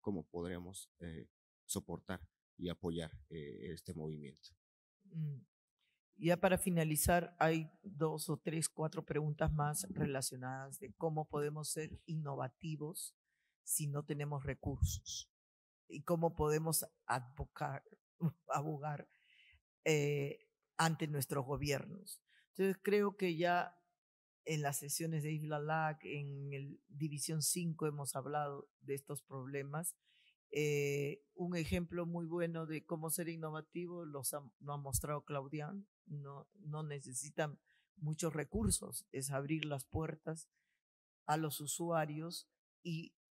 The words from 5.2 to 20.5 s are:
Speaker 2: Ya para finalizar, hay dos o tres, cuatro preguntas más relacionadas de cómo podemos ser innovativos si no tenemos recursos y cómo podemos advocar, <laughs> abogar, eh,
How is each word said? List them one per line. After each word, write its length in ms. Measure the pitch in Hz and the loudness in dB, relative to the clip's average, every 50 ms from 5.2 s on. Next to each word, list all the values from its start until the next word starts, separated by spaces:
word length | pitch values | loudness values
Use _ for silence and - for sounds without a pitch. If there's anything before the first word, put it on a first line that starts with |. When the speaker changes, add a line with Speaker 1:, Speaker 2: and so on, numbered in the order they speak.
| 156 151 143 127 98 - _ _ _ _ _ _ _ _ _ _ _ _ _ | -4 -4 -4 -8 -12 -16 _ _ _ _ _ _ _ _ _ _ _ _ _
Speaker 2:
Ya 200 | - - 165 175 | 0 2 4 4
para 220 | 175 - 190 185 180 | 6 6 6 6 6
finalizar, 760 | - 185 175 170 160 156 151 151 - - 175 175 170 - - - | 4 4 4 4 6 4 4 4 6 6 6 6 6 2 2 4
hay 280 | 151 160 165 165 160 156 - _ - | 6 6 6 4 2 -2 -6 _ -14
dos 480 | 202 - 143 160 156 156 156 - - | -12 -2 0 2 2 2 0 0 -2
o 60 | 151 | -2
tres, 320 | - - 175 156 165 156 - | -2 0 -2 0 0 0 0
cuatro 360 | - - 156 156 - 165 156 | 0 0 -2 0 0 -2 -4
preguntas 480 | - - 147 151 151 147 - 156 156 151 | 0 0 0 2 0 2 2 2 4 4
más 360 | 151 147 147 151 - - 190 | 4 2 2 2 -2 -4 -4
relacionadas 880 | 185 - 151 147 135 131 131 - 135 127 127 127 131 131 135 139 135 - | 0 0 2 2 2 0 0 -2 -4 -4 -6 -6 -6 -6 -8 -10 -10 -12
de 160 | - 127 - | -12 -12 -8
cómo 340 | - 170 160 156 156 156 - | -2 0 0 2 0 -2 0
podemos 420 | - 147 147 147 147 151 151 - | -2 0 0 0 -2 -2 -4 -2
ser 280 | - 160 156 160 - - - | -2 -2 -2 -4 -6 -10 -6
innovativos 1080 | - 165 156 151 143 139 135 135 131 - _ - 160 156 147 151 151 190 - - - - _ _ _ _ _ _ _ _ _ _ | -4 -2 -2 -2 -2 -2 -2 -2 -4 -6 _ -6 -6 -4 -4 -4 -6 -6 -6 -8 -10 -12 _ _ _ _ _ _ _ _ _ _
si 240 | - - - 156 143 | -2 0 0 2 0
no 160 | 139 143 147 | 0 -2 -2
tenemos 400 | - 151 143 147 147 147 139 135 | -2 -2 -2 0 -2 -2 -2 -2
recursos 840 | 143 131 - - 147 135 - - - - 117 - - - - - - _ _ _ _ _ _ _ _ _ _ _ _ | -2 -4 -2 -2 -4 2 2 2 2 2 -2 -4 -6 -8 -8 -10 -12 _ _ _ _ _ _ _ _ _ _ _ _
y 160 | - 147 147 | -12 -10 0
cómo 320 | - 175 165 165 165 170 | 0 2 4 4 2 2
podemos 500 | - 151 151 151 156 160 160 156 - - - - _ _ | 2 4 4 4 4 4 2 2 0 0 -2 -8 _ _
advocar, 760 | - 117 135 127 123 139 - 139 - _ - 151 139 135 147 - - - - _ _ _ _ | -2 -2 -2 -2 -6 -8 -8 -10 -8 _ -4 -4 -4 -4 -6 -10 -14 -20 -20 _ _ _ _
<laughs> 180 | 170 151 - - _ - | 0 0 0 -2 _ 0
abogar, 600 | 135 151 143 156 156 139 143 151 147 143 - - _ _ _ _ _ - - - - _ _ _ _ _ _ | 0 0 2 0 -2 -2 -2 -2 -2 -4 -6 -12 _ _ _ _ _ -20 -20 -20 -20 _ _ _ _ _ _
eh, 640 | 160 156 147 143 147 147 143 139 143 - - - _ | 4 6 6 6 4 2 2 0 -2 -4 -8 -12 _